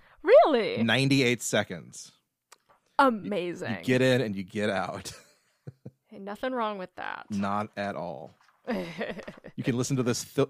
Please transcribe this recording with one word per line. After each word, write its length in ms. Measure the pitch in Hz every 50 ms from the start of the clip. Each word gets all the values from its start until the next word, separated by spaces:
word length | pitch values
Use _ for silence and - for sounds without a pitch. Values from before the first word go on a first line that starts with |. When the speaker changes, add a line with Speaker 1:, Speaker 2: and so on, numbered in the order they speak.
| _ _ _ _ -
Speaker 1:
Really? 580 | 330 494 622 698 370 277 233 196 139 95 110
Speaker 2:
Ninety-eight 600 | 113 113 110 131 135 139 139 135 127 120 123 - -
seconds. 680 | - 127 107 98 - 92 82 58 62 - - - - _ _ _ _ _ _ _ _ - _ _ _ _ _ _ _ -
Speaker 1:
Amazing. 800 | - 277 262 226 202 - 190 - 170 180 175 165 - 160 95 98
Speaker 2:
You 60 | 87 82
get 180 | 127 127 127
in 200 | 131 131 127 123
and 140 | 120 110 98
you 80 | 98 95
get 260 | 90 - 104 104 107
out. 420 | 98 95 90 85 80 95 - - -
<laughs> 40 | - - _ _ _ _ _ _ _ - - - _ - - _ _ _
Speaker 1:
Hey, 120 | _ 220 208
nothing 340 | 196 202 214 - - 262 262
wrong 240 | 247 226 214 208
with 160 | 190 180 - -
that. 300 | - 52 50 - - - -
Speaker 2:
Not 380 | 208 196 - 98 101 104 107 110 -
at 200 | 101 101 101 -
all. 400 | 69 85 87 73 67 - - - _ _ _ _ _ -
Speaker 1:
<laughs> 80 | - 233 190 175 170 160 175 - - 196 208 - - - - - - -
Speaker 2:
You 80 | - 127
can 140 | 143 117
listen 200 | 123 123 - 139
to 60 | 127 120
this 200 | 123 117 - -
th-, 240 | - - 139 135